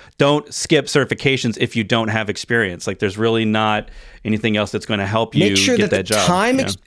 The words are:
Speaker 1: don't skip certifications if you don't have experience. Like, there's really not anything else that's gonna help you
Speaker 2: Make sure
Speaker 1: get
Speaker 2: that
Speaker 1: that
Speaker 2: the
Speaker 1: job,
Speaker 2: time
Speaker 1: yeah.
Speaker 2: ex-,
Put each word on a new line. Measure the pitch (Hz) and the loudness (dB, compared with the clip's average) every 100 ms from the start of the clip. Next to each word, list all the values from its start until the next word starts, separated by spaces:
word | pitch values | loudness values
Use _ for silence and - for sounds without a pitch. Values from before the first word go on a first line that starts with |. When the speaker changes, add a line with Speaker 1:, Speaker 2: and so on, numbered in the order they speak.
| - - | -8 0
Speaker 1:
don't | 143 147 - | 2 2 -2
skip | - - 151 | -8 0 0
certifications | - 147 127 113 139 135 120 104 | 2 0 0 0 0 0 0 -2
if | 117 | -2
you | 117 | -2
don't | 101 120 110 | 0 0 0
have | 110 104 | -2 -2
experience. | 98 - 117 101 87 - | -6 -2 0 0 -4 -8
Like, | 95 | -4
there's | 104 98 | -4 0
really | 113 113 110 | 0 2 2
not | 110 110 107 - - - - | 2 2 0 -4 -14 -20 -10
anything | 101 107 113 104 | -4 -2 0 0
else | 101 | 0
that's | 107 | -4
gonna | - 107 98 | -4 -4 -2
help | 110 113 | -2 0
you | 143 202 | 2 2
Speaker 2:
Make | 196 | 2
sure | 262 240 | 2 2
Speaker 1:
get | 208 | 2
Speaker 2:
that | 98 | 0
Speaker 1:
that | 95 | 0
Speaker 2:
the | |
Speaker 1:
job, | 107 180 | 0 2
Speaker 2:
time | 180 226 262 | 2 2 0
Speaker 1:
yeah. | |
Speaker 2:
ex-, | 262 95 | -2 -6